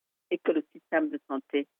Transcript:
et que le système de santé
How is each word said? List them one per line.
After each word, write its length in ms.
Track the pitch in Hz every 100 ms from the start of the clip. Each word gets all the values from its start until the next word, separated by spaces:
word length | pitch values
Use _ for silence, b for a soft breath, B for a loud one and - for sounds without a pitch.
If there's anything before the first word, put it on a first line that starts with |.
| _ _ -
et 80 | 175
que 120 | -
le 140 | 160 -
système 360 | - - 160 156
de 100 | 143 -
santé 400 | 135 - 147 143 _